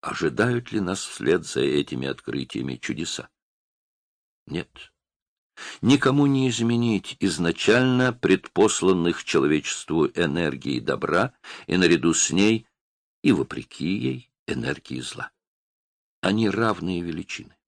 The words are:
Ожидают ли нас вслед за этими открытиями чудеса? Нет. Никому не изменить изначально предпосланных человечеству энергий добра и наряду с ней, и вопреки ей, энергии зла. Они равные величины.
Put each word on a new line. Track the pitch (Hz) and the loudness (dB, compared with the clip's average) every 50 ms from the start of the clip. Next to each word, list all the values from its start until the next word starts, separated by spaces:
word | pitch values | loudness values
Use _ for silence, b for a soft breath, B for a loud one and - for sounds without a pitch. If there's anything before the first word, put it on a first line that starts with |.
Ожидают | - - 78 - 90 78 65 - 107 120 123 120 120 - | -8 -8 -6 -2 -4 -4 0 0 0 0 0 -2 -4 -4
ли | - 110 | -4 -4
нас | 98 87 95 98 - | -2 -2 -4 -6 -8
вслед | - - - - 64 82 90 80 | -12 -12 -6 0 2 2 2 0
за | - - 67 | -4 -4 -2
этими | 65 69 65 73 69 - - 65 65 67 | 0 0 0 0 -2 -2 -6 -6 -6 -6
открытиями | 67 - - - 58 69 65 - - - 62 67 65 | -8 -8 -8 -8 -6 -6 -6 -6 -6 -6 -6 -6 -8
чудеса? | 62 - - - - 85 - - - - - _ _ _ _ _ _ _ _ _ _ _ _ _ _ _ _ _ _ _ _ _ _ _ | -8 -8 -8 -6 -6 -6 -8 -8 -10 -12 -14 _ _ _ _ _ _ _ _ _ _ _ _ _ _ _ _ _ _ _ _ _ _ _
Нет. | - 73 85 - _ _ - - - _ _ _ _ _ _ _ _ _ _ _ _ _ B B B B B | -8 -8 -8 -8 _ _ -20 -20 -20 _ _ _ _ _ _ _ _ _ _ _ _ _ B B B B B
Никому | - 110 135 139 - 139 131 143 143 | 4 4 4 6 6 4 4 4 4
не | 143 139 135 131 131 | 4 4 2 2 0
изменить | 120 113 117 117 120 117 120 120 110 95 - - - _ | 0 0 0 0 2 2 2 2 0 0 -2 -6 -8 _
изначально | - 98 82 76 87 82 85 - - - 107 120 127 131 127 123 127 127 120 | -2 -2 0 0 0 0 0 0 2 4 4 4 4 4 2 2 2 0 0
предпосланных | - - - 95 95 - - _ - 101 107 - - - 92 95 90 82 85 85 - - | 0 2 2 2 2 2 -6 _ 2 4 4 4 2 2 2 4 4 2 0 -2 -2 -6
человечеству | - - 80 67 73 78 76 - - - - - - 76 82 78 - | 0 0 2 4 4 2 2 0 -4 -8 -10 -6 -2 0 0 0 0
энергий | - - 87 78 69 85 85 78 69 67 65 69 67 62 | 0 -2 -2 -2 0 0 -2 -2 -4 -4 -6 -4 -4 -4
добра | 58 - 69 64 - 76 73 87 107 131 _ _ B B B B B B | -2 -4 -4 -4 -2 0 0 0 0 0 _ _ B B B B B B
и | - 90 | 2 4
наряду | 92 82 87 82 - 82 80 | 6 6 4 4 4 2 2
с | - - - | 2 0 0
ней, | - 87 101 107 113 110 - _ _ _ _ _ _ _ _ _ _ _ | 2 2 4 4 2 0 -2 _ _ _ _ _ _ _ _ _ _ _
и | _ - | _ 2
вопреки | 117 78 67 - - 64 62 _ - - 69 | 2 2 2 -4 -6 -12 -12 _ -12 -8 -4
ей, | 82 95 104 117 131 131 127 120 _ _ _ _ - | -4 -4 -2 -2 -4 -6 -6 -10 _ _ _ _ -8
энергии | - 123 117 127 139 - _ - - 64 | -8 -6 -4 -6 -6 -8 _ -12 -10 -10
зла. | - - - - - - _ _ _ _ _ _ _ _ _ _ _ _ _ _ _ _ _ _ | -10 -10 -12 -12 -14 -14 _ _ _ _ _ _ _ _ _ _ _ _ _ _ _ _ _ _
Они | - 92 98 110 113 104 | -2 0 2 2 2 0
равные | 95 101 117 113 104 87 - 87 92 87 | 2 2 0 0 0 -2 -4 -4 -4 -4
величины. | 87 85 80 82 82 _ - - - - _ _ _ | -4 -6 -6 -8 -8 _ -12 -14 -14 -18 _ _ _